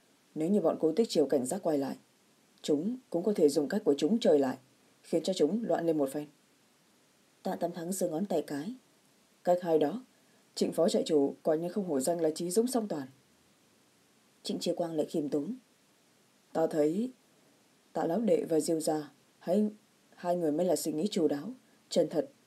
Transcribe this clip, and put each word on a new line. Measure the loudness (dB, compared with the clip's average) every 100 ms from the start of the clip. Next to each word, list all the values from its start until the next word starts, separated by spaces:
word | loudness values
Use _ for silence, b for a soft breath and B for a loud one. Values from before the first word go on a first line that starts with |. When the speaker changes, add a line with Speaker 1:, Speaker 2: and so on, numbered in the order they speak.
| _ _ _
Speaker 1:
Nếu | -6 0
như | 2
bọn | 2 2
Cố | 0
Tích | 0 0
Triều | 2 2
cảnh | 2 0
giác | -4
quay | -2 -2
lại, | -2 -8 _ _ _ _ _ _
chúng | -2 0 0 -6 -6
cũng | -2
có | 0 4
thể | 4
dùng | 4 0
cách | 0
của | 2 2
chúng | 2 2
chơi | 4 4
lại, | 2 -4 _ _ _ _
khiến | -4 -2
cho | 0
chúng | 2 2 2
loạn | -2 0 0
lên | 0
một | 0
phen." | -2 -10 _ _ _ _ _ _ _ _ _ _ _
Speaker 2:
Tạ | -8 -4
Tam | -4
Thắng | -4 -6
giơ | -2 -2
ngón | -2 -2
tay | -2
cái: | -2 -6 -8 -12 _ _ _ _ _ _
Speaker 1:
"Cách | 0 0
hay | 4 2
đó, | 2 -2 -12 b b b _
Trịnh | -4 -2
phó | 2 2
trại | 2 2
chủ | 2 2 0
quả | -2 0
nhiên | -2
không | -4
hổ | -2 -2
danh | 0 0
là | 0
trí | -2 -2
dũng | 0 0
song | -2 -4
toàn." | -6 -8 -16 _ _ _ _ _ _ _ _ _ _ _ _
Speaker 2:
Trịnh | -8 -4
Triều | -4
Quang | -2 -2
lại | -2 -2
khiêm | -2 -2
tốn: | -2 -4 -8 _ _ _ _ _ _ _ _ _
Speaker 1:
"Ta | -2 0
thấy | 2 2 2 -4 -8 _ _ _ _ _ _ _
Tạ | -4
lão | -2 0
đệ | 2 2 2
và | 0
Diêu | 2 0
gia, | 0 -2 -4 _ _ _
hay | -2 2 0 -2 _ _ _ -10
hai | -2 0
người | 2
mới | 2 2
là | 0
suy | 0
nghĩ | -2 -2
chu | 2 2
đáo, | 0 -6 -14 b b _
chân | 0 2
thật, | 0 -4 -10